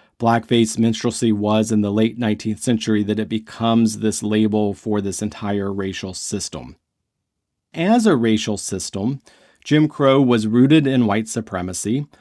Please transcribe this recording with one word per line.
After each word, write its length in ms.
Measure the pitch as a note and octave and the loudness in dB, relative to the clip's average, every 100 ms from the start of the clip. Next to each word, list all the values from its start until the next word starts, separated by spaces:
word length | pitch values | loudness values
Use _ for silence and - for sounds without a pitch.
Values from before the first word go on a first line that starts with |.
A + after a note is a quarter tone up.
| _ - | _ -4
blackface 580 | A#2 A#2 - A#2+ A2 A2+ | 0 0 2 2 2 2
minstrelsy 540 | A2+ A2 B2 - A#2 | 0 0 -4 -2 0
was 400 | G#2 G#2 A2 A2 | 0 0 0 2
in 100 | G#2+ | 0
the 100 | G2+ | 0
late 280 | G#2 A2+ A#2 | 0 0 0
nineteenth 400 | A2+ G#2+ A2 G#2 | -4 -4 -4 -6
century, 420 | - A2 A2+ G#2+ | -2 -2 0 0
that 160 | G2+ G#2+ | 0 -4
it 120 | G#2+ | -4
becomes 680 | A2 A2 - A2+ A2+ A2+ G#2+ | -6 -8 -4 0 2 2 0
this 240 | A2 - | -4 -2
label 540 | G#2 G#2+ G#2+ G#2+ G#2 G2 | -2 2 2 2 -2 -4
for 260 | A2+ G#2 | -4 -4
this 220 | G2+ F2+ | -4 -6
entire 500 | G#2+ - G#2 G2+ G2 | -8 -8 -4 -4 -4
racial 400 | G2 F#2+ F#2 F#2+ | -4 -6 -6 -10
system. 600 | F#2 - G2+ - D2+ B1+ - _ _ _ _ _ _ _ _ _ | -10 -8 -8 -8 -12 -14 -20 _ _ _ _ _ _ _ _ _
As 320 | - F3+ A#3+ A3 | -4 2 4 4
a 100 | C#3 | 4
racial 420 | A#2 A2 A2+ G#2 | 4 2 0 -6
system, 640 | - F#2+ - G2 A2 C#3 _ _ _ _ | -6 -8 -6 -4 -4 -4 _ _ _ _
Jim 240 | - D3+ D#3 | 0 2 2
Crow 340 | - C#3 C3+ | 2 4 4
was 240 | B2+ A#2+ G#2+ | 4 2 2
rooted 400 | A#2+ C3+ D#3+ C3+ | 4 6 6 4
in 220 | C3 A2+ | 2 2
white 200 | G#2 A2 | 0 -2
supremacy 760 | A#2 G#2+ F#2 F2+ F2+ G#2 C3 D3 _ | -8 -6 -6 -6 -6 -4 -4 -4 _